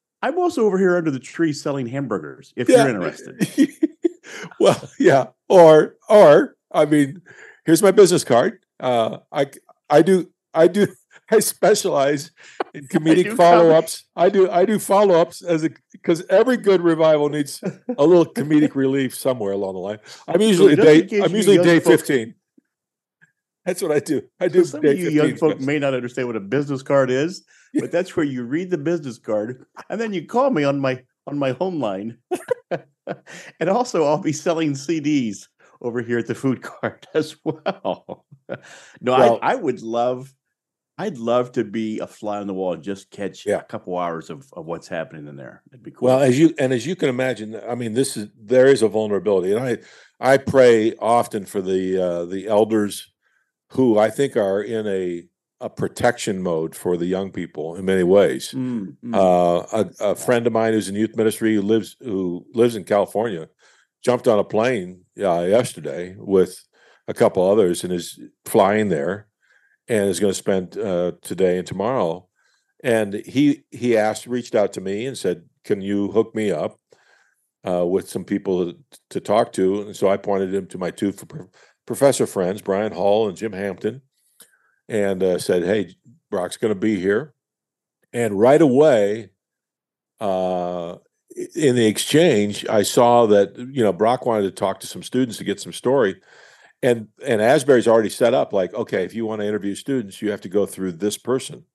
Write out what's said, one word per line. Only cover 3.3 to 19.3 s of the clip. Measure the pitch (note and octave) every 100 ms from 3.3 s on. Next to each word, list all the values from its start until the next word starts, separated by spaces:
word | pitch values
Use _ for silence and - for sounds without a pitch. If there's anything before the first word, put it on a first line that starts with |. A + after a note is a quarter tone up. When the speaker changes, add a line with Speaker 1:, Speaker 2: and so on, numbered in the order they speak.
| - - - - -
Speaker 2:
<laughs> | D#4+ - F4 - - - - -
Well, | G3 - - -
yeah. | G#3 C#3 B2 _ -
Or, | F#3+ D#3+ D#3 - - -
or, | G#3+ E3 D#3+ B3 - _
I | F3
mean, | D3+ D3+ C#3 F#3 - - - _
here's | - D#3+
my | G3
business | G3+ F3+ E3+
card. | - A#2+ F3+ - _ _
Uh, | C3 A#2+ A2 - -
I, | D3 C#3+ - _ _ -
I | D3+
do, | E3 F#3 E3+ _ _
I | D#3+ F3
do, | G3 G3+ - _
<laughs> | _ _
I | A#3
specialize | - - F#3 G#3 F#3+ C#3+ C#3 D3 C#3 _ - - -
in | D3+
Speaker 1:
<laughs> | C#3
I | D#3+
Speaker 2:
comedic | D#3 E3+
Speaker 1:
do |
comedy. | F3+ A3
Speaker 2:
follow-ups. | E3+ E3+ E3 D#3+ E3 - - -
I | F3+
do, | G3 F#3
I | F3
do | G3 G#3
follow-ups | - G3 G3+ E3 E3+ -
as | F3+ D#3+
a, | D#3+ - _ -
'cause | - E3 -
every | G3 A#3+ B3
good | G3+ F#3
revival | E3+ D#3+ D#3+ D3+ D3
needs | D3 C#3 - F#3+ - - A#3+
a |
little | D3+ F3+ D#3+
comedic | - D3 D3+ D3
Speaker 1:
<laughs> | C#3
Speaker 2:
relief | C3+ C#3 C3
somewhere | - C3+